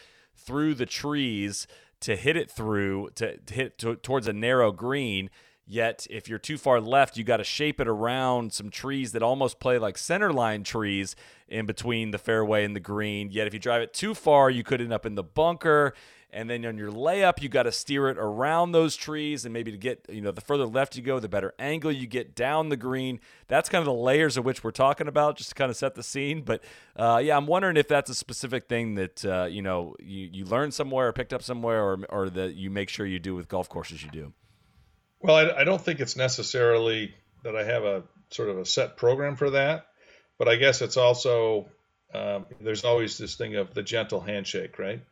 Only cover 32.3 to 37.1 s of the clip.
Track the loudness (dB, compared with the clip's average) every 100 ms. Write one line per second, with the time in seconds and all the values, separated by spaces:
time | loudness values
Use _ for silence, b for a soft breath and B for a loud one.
32.3 | -2 -4 -6 -6 -4 -4 -4 -4 -4 -6
33.3 | -8 -4 -4 -4 -8 -10 -12 -14 -14 -14
34.3 | -18 _ _ _ _ _ _ _ _ 6
35.3 | 8 8 4 2 2 0 -2 -4 0 0
36.3 | 0 -2 4 6 6 4 0 -4